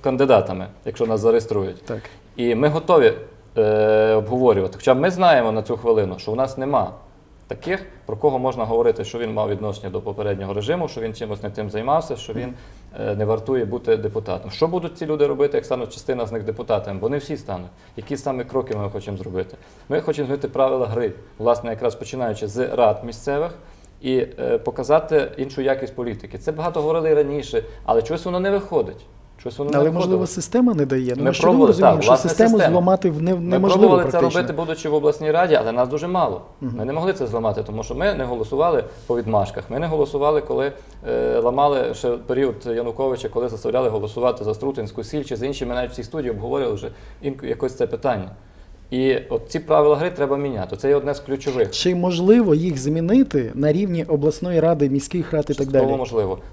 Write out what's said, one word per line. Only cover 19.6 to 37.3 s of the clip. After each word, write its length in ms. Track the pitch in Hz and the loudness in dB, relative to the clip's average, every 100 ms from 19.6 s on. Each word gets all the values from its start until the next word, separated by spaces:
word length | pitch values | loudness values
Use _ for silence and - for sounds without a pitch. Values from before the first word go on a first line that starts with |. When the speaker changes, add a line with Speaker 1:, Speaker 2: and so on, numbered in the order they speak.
| - - - | -20 -20 -4
Speaker 1:
Ми 120 | 151 | -4
хочемо 260 | 160 147 131 | -2 -2 -2
змінити 220 | 135 135 | -4 -4
правила 380 | 135 131 131 117 | 2 2 2 0
гри, 260 | 110 110 - - - | 0 -2 -6 -18 -4
власне, 320 | 113 117 120 | 0 0 0
якраз 240 | 113 120 | -4 -4
починаючи 540 | - 113 127 117 107 107 | -4 -10 -6 -4 -4 -6
з 100 | 110 127 123 | -4 -2 4
рад 260 | 113 - | 4 4
місцевих, 460 | 120 113 - 143 170 170 - - - - | -6 -10 -4 -2 -4 -8 -20 -20 -20 -10
і, 140 | 127 131 | -2 0
е, 420 | 117 - 123 117 | 0 -4 -2 0
показати 680 | - 120 127 156 156 156 - - | -2 -6 2 2 4 0 0 -4
іншу 260 | 135 143 | -8 -2
якість 320 | 135 135 123 | 0 0 -2
політики. 440 | - 120 104 - 113 | -6 -8 -8 -12 -10
Це 140 | - | -8
багато 280 | 156 170 170 | -4 -4 -2
говорили 300 | 151 165 160 | 0 0 4
і 40 | |
раніше, 500 | 151 139 147 127 117 - - | 4 2 -2 -4 -4 -4 -10
але 180 | - 113 | 0 2
чогось 220 | 110 165 | 2 -4
воно 160 | 180 180 | -2 -2
не 100 | 196 | 0
виходить. 560 | 202 196 160 95 - - - - - | 0 0 0 -2 -6 -20 -20 -20 -14
Щось 200 | 123 131 | -12 -6
воно 120 | 143 | 0
не 60 | 143 | 2
Speaker 2:
Але, 80 | |
Speaker 1:
виходило. 160 | 151 170 185 | 4 2 0
Speaker 2:
можливо, 200 | 185 180 | 0 0
система 480 | - - 247 247 | -4 -2 2 4
не 120 | 175 135 | 2 0
дає. 260 | 135 127 127 | 0 0 0
Ну, 60 | |
Speaker 1:
Ми 60 | 135 | 0
Speaker 2:
ми 40 | |
ж 80 | 131 | 2
чудово 120 | 170 | 4
Speaker 1:
пробували, 140 | 247 262 | 6 6
Speaker 2:
розуміємо, 240 | 170 143 - | 8 6 6
Speaker 1:
так, 60 | |
Speaker 2:
що 80 | 110 | 6
Speaker 1:
власне, 180 | 131 175 | 6 4
Speaker 2:
систему 200 | 160 226 | 4 6
Speaker 1:
система. 220 | 220 160 | 6 4
Speaker 2:
зламати 380 | 175 180 190 190 | 4 4 4 2
в-, 120 | 151 | 0
не-, 120 | 165 | 0
Speaker 1:
Ми 60 | 180 | 0
Speaker 2:
неможливо 380 | 170 180 196 190 | 0 2 4 8
Speaker 1:
пробували 240 | 220 180 | 8 8
це 60 | 165 175 | 4 2
Speaker 2:
практично. 220 | - 175 | 2 2
Speaker 1:
робити, 120 | 175 | -2
будучи 360 | 151 165 160 156 | -2 -4 -4 0
в 60 | |
обласній 360 | 151 151 147 151 | 2 2 2 0
раді, 240 | 160 180 | 2 4
але 180 | 143 113 | 4 2
нас 160 | 120 127 | 0 0
дуже 200 | 147 175 | 0 -2
мало. 340 | 185 139 90 - - | 0 0 -2 -10 -10
Speaker 2:
Мгм. 160 | 127 113 | -8 -6
Speaker 1:
Ми 60 | |
не 80 | 117 | -4
могли 200 | 151 185 | -2 -2
це 140 | 180 | -2
зламати, 360 | 123 | -2